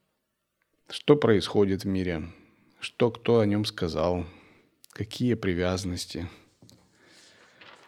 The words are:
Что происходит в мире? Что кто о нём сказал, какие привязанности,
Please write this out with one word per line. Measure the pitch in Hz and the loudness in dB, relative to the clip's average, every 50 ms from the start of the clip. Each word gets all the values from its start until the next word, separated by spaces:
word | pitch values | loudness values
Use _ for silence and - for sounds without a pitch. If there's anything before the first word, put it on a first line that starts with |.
| _ _ _ _ _ _ _ _ _ _ _ _ _ _ _ _ _ - | _ _ _ _ _ _ _ _ _ _ _ _ _ _ _ _ _ -16
Что | - - - - 147 | -14 -2 4 4 4
происходит | 147 - 113 110 95 82 - - 110 101 95 95 95 - | 6 6 4 4 4 2 2 2 2 2 2 2 -2 -2
в | 98 | -2
мире? | 95 95 92 90 85 78 80 82 - - _ _ _ _ _ _ _ _ | -2 -2 -2 -2 -4 -4 -6 -10 -14 -20 _ _ _ _ _ _ _ _
Что | - - - - 123 120 | -16 -14 -2 0 0 0
кто | 110 - - - 120 117 | 0 -2 0 2 2 4
о | 107 | 4
нём | 104 101 104 107 | 4 2 0 -2
сказал, | 107 - - 92 85 80 76 80 87 90 90 87 85 - - - - _ _ _ _ _ _ - _ | -4 -4 -4 -4 -4 -2 0 0 0 0 -2 -4 -8 -12 -20 -20 -20 _ _ _ _ _ _ -20 _
какие | - - 104 - - - 127 123 117 | -12 -10 -10 -10 -6 -4 -2 0 0
привязанности, | 110 - 98 90 85 90 90 92 92 95 92 90 87 - - - - 85 85 - - _ _ _ _ - - - _ _ _ _ _ _ _ - - - - _ _ _ _ _ _ - - - - - | 0 0 -2 -2 0 0 -2 -2 -2 -4 -6 -6 -6 -8 -10 -10 -10 -10 -10 -12 -18 _ _ _ _ -20 -20 -20 _ _ _ _ _ _ _ -20 -20 -20 -20 _ _ _ _ _ _ -20 -20 -20 -20 -20